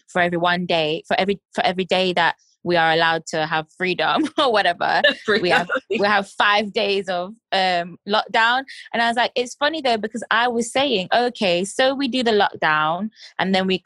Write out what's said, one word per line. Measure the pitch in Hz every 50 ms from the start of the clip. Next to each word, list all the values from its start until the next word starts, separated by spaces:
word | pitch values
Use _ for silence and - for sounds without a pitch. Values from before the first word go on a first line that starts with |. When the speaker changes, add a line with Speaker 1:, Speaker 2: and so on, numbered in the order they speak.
| _ -
Speaker 1:
for | - 185
every | 175 175 175 170
one | 175 175 175 185 180
day, | 175 175 165 156 151 156 - - -
for | - -
every, | 185 196 202 - _ _ -
for | - -
every | - 185 185 190
day | 165 185 185 185 185 175
that | 185 170 160 - _ _ _ _ _ -
we | 180 175 165
are | 160 160 160
allowed | 165 165 165 165 165 165 -
to | - 160 156
have | 156 165 156 156 - _ -
freedom | 185 185 180 170 156 156 151 220 311 262 -
<laughs> | -
or | 302 262
whatever, | 220 208 190 180 175 - 147 151 - - 262 294 269
Speaker 2:
<laughs> | - -
Freedom. | - 208 190 170
Speaker 1:
we | 175
have, | 160 160 175 175 - 135 - - 190 -
we | 196 202
have | 214 202 202 -
five | - - 240 208 208 208 220 202 190
days | 226 208 202 196 196 196 185
of, | 185 175 180 190 226 - _ -
um, | - 190 190 185 180 175 170 175 170 - - -
lockdown. | 202 214 - - 196 233 226 233 247 262 269 - - - - -
And | - 226 233
I | 233
was | 233 247
like, | 233 - -
"It's | - 247 247 -
funny | - 285 294 320 320
though, | 262 254 233 220
because | 202 220 - 233 208 -
I | - 220 240 247
was | 233 233 226 -
saying, | - 262 277 294 233 190 180 170 -
okay, | 226 247 247 240 - 220 185 175 175 190
so | - - - 262 262 269
we | 254 285 262
do | 226 254 247
the | 233
lockdown | 220 202 196 - - 214 - 160 156 151 156 156 165 175 208 220 - - - - - -
and | - 190 190
then | 185 190 190
we | 185 180 -